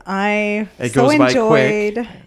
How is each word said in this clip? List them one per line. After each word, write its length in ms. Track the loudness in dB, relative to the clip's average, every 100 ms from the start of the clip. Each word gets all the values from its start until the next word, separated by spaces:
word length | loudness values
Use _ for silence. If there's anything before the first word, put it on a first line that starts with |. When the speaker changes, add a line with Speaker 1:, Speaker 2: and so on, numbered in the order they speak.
| -8
Speaker 1:
I 600 | -4 -2 -2 -2 -4 -6 -6
Speaker 2:
It 140 | -4
Speaker 1:
so 80 | 2 2
Speaker 2:
goes 100 | 4
by 120 | 2
quick, 40 | 2
Speaker 1:
enjoyed, 640 | 2 2 2 0 -4 -4
I 100 | -8 -12